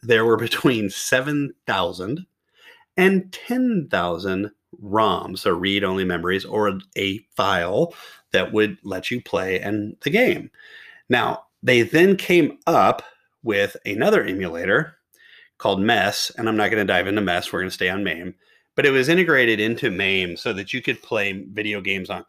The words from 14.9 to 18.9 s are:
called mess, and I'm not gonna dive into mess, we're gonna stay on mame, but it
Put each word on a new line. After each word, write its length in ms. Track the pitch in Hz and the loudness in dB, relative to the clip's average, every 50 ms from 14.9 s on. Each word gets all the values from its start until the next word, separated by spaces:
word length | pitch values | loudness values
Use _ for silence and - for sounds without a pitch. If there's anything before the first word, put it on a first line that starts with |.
| - _ _ _ _ _ _ - - - - _ _ - | -8 _ _ _ _ _ _ -20 -20 -20 -20 _ _ -4
called 240 | - 110 98 95 | 0 0 0 2
mess, 500 | 98 110 117 104 92 104 98 - - - - - | 2 2 2 2 2 0 0 -2 -4 -6 -6 -4
and 100 | 117 113 | -4 -2
I'm 80 | 110 | 0
not 160 | 107 104 98 | 0 0 0
gonna 140 | 107 107 101 | 0 0 0
dive 220 | 98 98 90 87 95 | 2 2 0 0 0
into 120 | 101 107 | -2 -2
mess, 320 | 101 90 87 90 90 - | 0 0 -2 -2 -4 -4
we're 80 | - 87 | -4 -4
gonna 100 | 92 95 | -6 -6
stay 200 | - - - 90 | -6 -4 -2 -2
on 160 | 92 101 101 | -2 -2 -4
mame, 280 | 92 78 80 90 92 - _ _ _ _ _ _ _ _ | -6 -6 -6 -8 -12 -14 _ _ _ _ _ _ _ _
but 100 | - 135 | 2 2
it 60 | 143 | 4